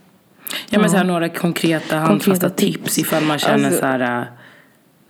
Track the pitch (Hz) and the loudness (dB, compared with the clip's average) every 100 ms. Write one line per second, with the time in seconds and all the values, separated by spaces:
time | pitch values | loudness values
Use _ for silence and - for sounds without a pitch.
0 | _ _ _ _ - - - 208 175 185 | _ _ _ _ -12 -12 -2 2 4 4
1 | 180 175 165 170 175 160 165 156 - 156 | 2 0 -2 -2 -4 0 0 -2 -2 -2
2 | 160 202 202 185 180 - 196 160 - - | 2 2 2 2 0 0 -2 -2 -4 -4
3 | - 160 151 147 - 143 139 160 135 131 | 0 0 0 0 2 2 2 2 0 0
4 | 123 120 123 - - - _ _ _ _ | -2 -2 -6 -12 -20 -20 _ _ _ _
5 | _ | _